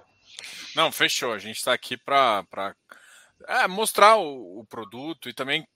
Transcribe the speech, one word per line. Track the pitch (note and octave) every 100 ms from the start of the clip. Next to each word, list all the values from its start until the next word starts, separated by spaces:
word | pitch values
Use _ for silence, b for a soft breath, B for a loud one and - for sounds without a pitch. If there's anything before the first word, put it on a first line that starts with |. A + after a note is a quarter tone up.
| _ _ _ B B B B
Não, | D3+ D#3
fechou. | - D#3 - C3
A | G#2+
gente | G#2 G#2+
tá | -
aqui | B2 - B2
pra, | - C#3 B2+ G#2 F2+
pra, | - G2 - _ b b b b b -
é, | A#3+ G#3
mostrar | F#3 A3 - G3+ A3
o, | D#3 C3+ F2+ G2
o | -
produto | A#2+ G2+ A#2 D3+ D#3+ B2+
e |
também | A#2 C3 D#3 -